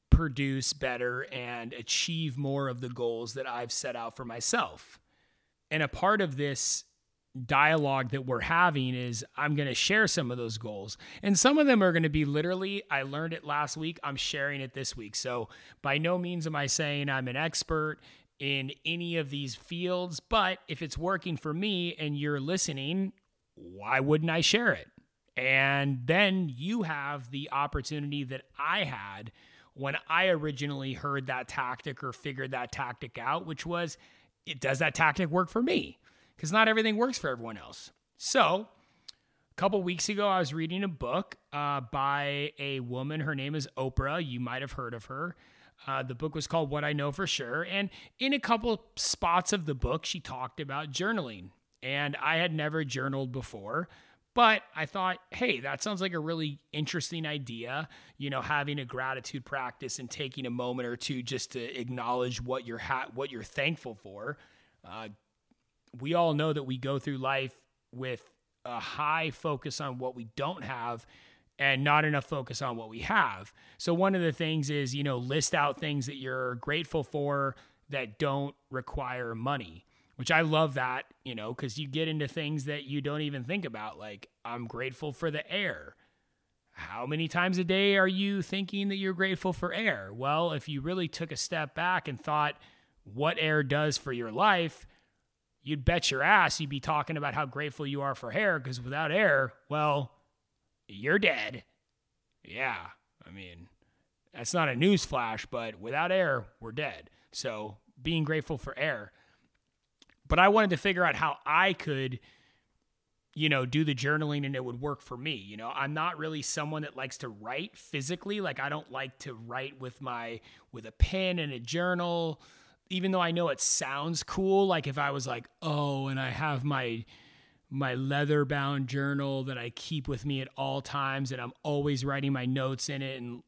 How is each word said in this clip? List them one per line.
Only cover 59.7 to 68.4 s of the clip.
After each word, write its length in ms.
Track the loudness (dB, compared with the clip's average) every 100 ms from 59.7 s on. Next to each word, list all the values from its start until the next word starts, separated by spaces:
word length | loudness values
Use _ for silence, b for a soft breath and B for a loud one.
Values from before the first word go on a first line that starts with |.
| -8 -8 -6
and 100 | -8
taking 360 | -8 -8 -6 -6
a 40 |
moment 380 | -2 -2 -2 -4
or 80 | -4
two 260 | -4 -4
just 300 | -4 -4 -4
to 80 | -6
acknowledge 800 | -8 -6 -6 -4 0 0 0 -2
what 260 | -4 -4 -4
you're 120 | -6
ha-, 320 | -2 -2 -2
what 180 | -6 -6
you're 140 | -6
thankful 500 | -8 -2 0 -2 -8
for." 440 | -12 -14 -10 -8 -8 b b b b
Uh, 260 | -14 -12 -12 -14 _ _ _ _ _ _ _ -8
we 140 | 0
all 200 | 4 4
know 180 | 4 2
that 120 | 0
we 140 | -2 -4
go 200 | -2 -2
through 200 | -2 -2
life 460 | 0 0 -2 -8 _ _ _
with 400 | -8 -6 -6 -10 _